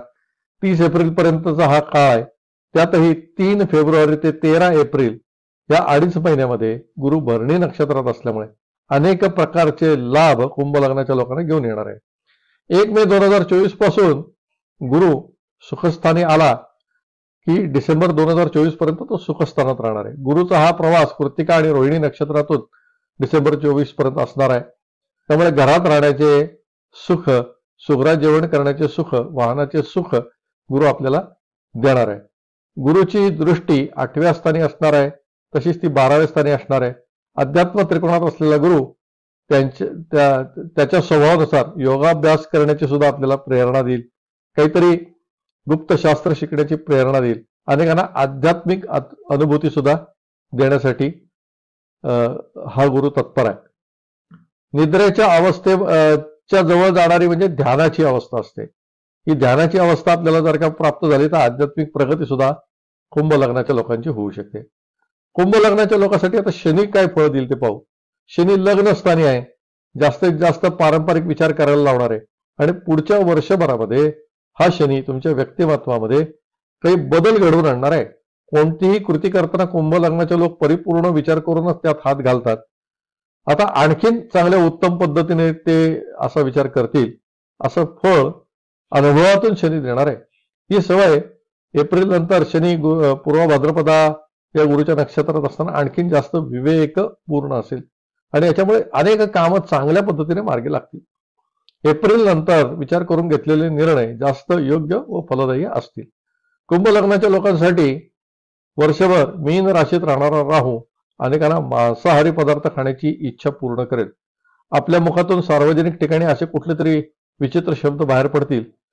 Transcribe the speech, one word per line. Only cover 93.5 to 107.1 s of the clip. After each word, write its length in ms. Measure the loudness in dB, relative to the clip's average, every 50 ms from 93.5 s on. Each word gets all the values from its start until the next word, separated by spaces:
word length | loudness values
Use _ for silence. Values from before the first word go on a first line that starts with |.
| 2 2 0 0 -2 0 0 2 2 4 2 2 0 -4 -14 _ _ _ _ _ -2
या 100 | 0 2
गुरुच्या 300 | 2 2 0 0 0 0
नक्षत्रात 480 | -2 -2 -4 -2 -4 -4 -2 -2 -4 -4
असताना 280 | -6 -6 -6 -8 -6
आणखीन 380 | -4 -4 -4 -4 -4 -4 -4 0
जास्त 260 | 0 -2 -2 -2 -6
विवेकपूर्ण 1200 | -6 -6 -6 -8 -4 -2 0 0 0 0 -2 -2 -4 -4 -6 -8 _ _ -6 -6 -6 -4 -4 -6
असेल 280 | -6 -6 -8 -10 -12 -12 _ _ _ _ _ _ _ _ -4 -2
आणि 120 | 0 0
याच्यामुळे 380 | 0 0 0 0 2 0 0 0 -2 -2
अनेक 280 | 0 2 2 2 2
कामं 380 | 0 -2 0 0 0 0 0 -2
चांगल्या 440 | -2 -2 -4 -2 0 0 0 0 0
पद्धतीने 380 | -2 -4 -6 -4 -4 -4 -6
मार्गी 300 | -4 -4 -6 -6 -4 -6
लागतील. 280 | -6 -8 -8 _ -20 -20 _ _ _ _ _ _ _ _ _ _ _ _ _ _ _ _ 0 0
एप्रिल 360 | 0 2 2 2 4 4 4
नंतर 480 | 2 2 0 2 2 2 2 2 0 -2
विचार 300 | -8 -6 -4 -4 -4 -2
करून 240 | -2 -2 -2 0
घेतलेले 420 | 0 -2 -2 0 0 0 0 0 -2
निर्णय 480 | -2 0 0 0 2 0 0 -4 -6
जास्त 360 | -4 -4 -4 -4 -4 -4 -4 -2 -2
योग्य 360 | 0 0 -2 -2 -2 -4 -4 -6 -6
व 140 | -6 -10 -10 -6 -6
फलदायी 360 | -4 -4 -2 -2 -2 -4 -4
असतील. 380 | -6 -6 -8 -10 -10 -18 -20 -20 _ _ _ _ _ _ _ _ _ _ _ _
कुंभ 200 | -2 -2 0 2
लग्नाच्या 420 | 2 2 2 2 2